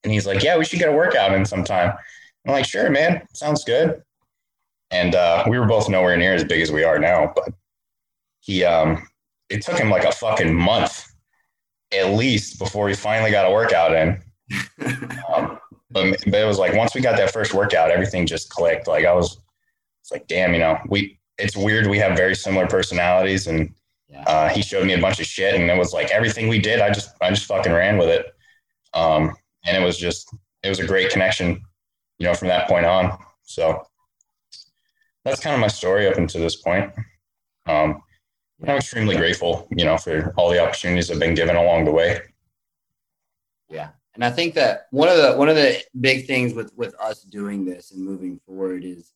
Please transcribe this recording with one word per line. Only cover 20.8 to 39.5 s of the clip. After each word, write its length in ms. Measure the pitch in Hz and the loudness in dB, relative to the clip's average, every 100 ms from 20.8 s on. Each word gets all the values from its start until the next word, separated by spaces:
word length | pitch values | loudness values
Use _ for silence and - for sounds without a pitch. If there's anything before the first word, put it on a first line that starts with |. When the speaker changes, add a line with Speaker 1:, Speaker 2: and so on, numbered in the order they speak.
| - | -2
Speaker 1:
we, 300 | 101 98 _ _ - | -4 -4 _ _ -8
it's 200 | 101 101 | -6 -4
weird. 300 | 101 110 104 | -2 0 2
We 120 | 104 | 2
have 180 | 101 87 | 2 2
very 180 | 92 | 2
similar 320 | 95 98 95 90 | 0 -2 0 0
personalities." 800 | 95 90 90 87 90 95 95 85 | 0 -2 0 2 2 2 -2 -2
And, 280 | 82 80 - _ _ _ | -4 -4 -8 _ _ _
Speaker 2:
Yeah. 160 | 69 71 | -8 -2
Speaker 1:
uh, 220 | 78 78 | 2 2
he 140 | 101 | 0
showed 240 | 98 98 95 | -2 -2 0
me 80 | |
a 60 | 90 | 2
bunch 200 | 92 95 | 0 -2
of 60 | 80 | -6
shit, 280 | - 95 | -4 0
and 160 | 95 85 | 0 2
it 60 | 90 | 0
was 160 | 87 | 0
like, 180 | 85 82 | -2 0
everything 380 | 101 117 113 110 | 0 0 -2 0
we 100 | 113 | 0
did, 220 | 104 117 | 0 2
I 100 | 104 | 2
just, 200 | 104 - _ | 0 -6 _
I 80 | 90 | -2
just 160 | 101 - | -2 -2
fucking 260 | 95 90 | -2 0
ran 260 | 85 95 104 | 2 2 2
with 100 | 82 | 2
it. 180 | 82 - _ _ _ _ _ _ | 0 -2 _ _ _ _ _ _
Um, 400 | 82 82 78 78 - _ _ 85 | -2 2 2 0 -4 _ _ -4
and 100 | 92 | 0
it 80 | |
was 140 | 87 87 | 0 -2
just, 360 | 87 - - - _ _ | -6 -8 -12 -20 _ _
it 60 | 98 | -6
was 100 | 95 | -4
a 80 | 87 | 0
great 240 | 95 92 | 0 0
connection, 500 | 98 95 - 90 90 - _ _ _ _ _ | 0 0 0 -2 -4 -10 _ _ _ _ _
you 80 | 87 | -2
know, 80 | |
from 140 | 87 92 | -2 0
that 200 | 90 - | 0 2
point 180 | 90 85 | 2 4
on. 320 | 92 90 90 - _ | 2 0 -4 -16 _
So 400 | _ - 80 78 - _ _ _ _ _ _ - - _ _ _ _ _ | _ -2 -2 -2 -8 _ _ _ _ _ _ -20 -20 _ _ _ _ _
that's 160 | 131 135 | -6 -4
kind 140 | 160 | -2
of 60 | 135 | 0
my 80 | 110 | 0
story 380 | - 90 98 101 | 0 -2 2 2
up 100 | - | 0
until 240 | 85 85 | -2 -2
this 160 | 82 - | -4 -4
point. 340 | - 90 98 - - _ _ _ _ _ - | -2 -2 -2 -8 -14 _ _ _ _ _ -2
Um, 360 | 76 78 73 _ _ _ _ _ _ | 0 0 -2 _ _ _ _ _ _
I'm 140 | - 139 | -4 -2
extremely 400 | 123 120 107 90 | -2 -2 0 0
grateful, 520 | 85 - 87 | 0 -2 -4